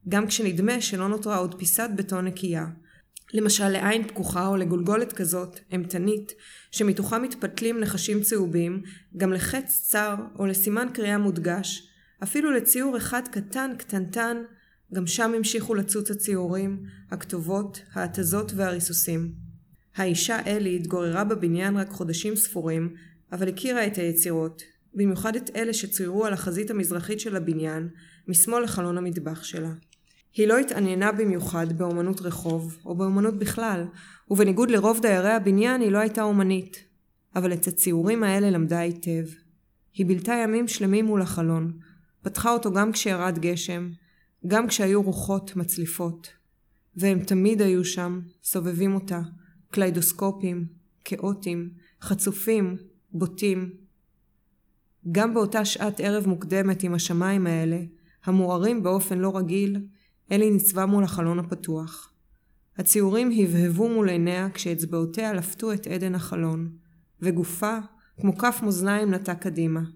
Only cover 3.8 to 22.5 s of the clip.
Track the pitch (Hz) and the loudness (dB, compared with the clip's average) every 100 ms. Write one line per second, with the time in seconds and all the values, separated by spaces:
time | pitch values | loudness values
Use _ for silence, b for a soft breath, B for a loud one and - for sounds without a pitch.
3.8 | 196 220 214 - 180 180 190 196 175 175 | 2 0 -2 -6 -4 -2 0 0 0 0
4.8 | 175 214 240 - 175 180 180 - _ 185 | 2 0 0 -2 -2 -2 -6 -12 _ -4
5.8 | 175 180 190 214 208 - B B B - | -4 -2 0 -2 -6 -18 B B B 0
6.8 | 208 196 202 226 254 - 196 - 226 233 | 2 2 0 -2 -2 -4 -6 -2 -2 0
7.8 | 208 196 - 208 202 214 180 170 170 190 | -2 -2 0 0 2 2 2 0 0 -2
8.8 | 196 B B 170 190 185 - 262 262 - | -8 B B -2 0 0 -2 -4 -2 -2
9.8 | - 208 214 202 220 - 196 190 214 214 | 0 0 0 -4 -8 -4 -2 0 0 0
10.8 | 247 247 208 208 202 170 170 175 190 - | -2 -2 0 2 2 0 0 -2 -4 -8
11.8 | b b b b 196 294 302 254 220 254 | b b b b -4 0 2 2 2 2
12.8 | 269 240 - 247 247 208 202 262 262 247 | 2 -2 -2 -4 -4 -8 -6 -6 -4 -6
13.8 | - 202 180 226 233 233 233 b b b | -6 -4 -4 -2 -2 -2 -8 b b b
14.8 | _ 185 175 190 226 226 220 226 214 214 | _ -6 -2 0 2 2 0 -2 0 -2
15.8 | 196 214 208 208 214 190 175 185 196 196 | 0 -2 -2 -4 -2 -2 0 -2 -4 -6
16.8 | B B B 185 - 180 165 196 202 - | B B B -12 -8 -6 -2 -4 -4 -10
17.8 | - 185 175 175 170 196 214 196 190 180 | -12 -6 -6 -2 0 0 -2 -2 -2 -2
18.8 | 170 170 - 165 165 - - - _ b | -2 -2 0 -2 -4 -8 -16 -18 _ b
19.8 | b - 190 170 - 226 - 208 196 180 | b -2 0 2 0 -2 0 0 0 -2
20.8 | 170 180 175 170 208 214 170 170 196 202 | -2 -2 0 0 0 0 0 2 2 0
21.8 | 196 - 175 165 208 214 - | -2 -4 -4 -2 -2 0 0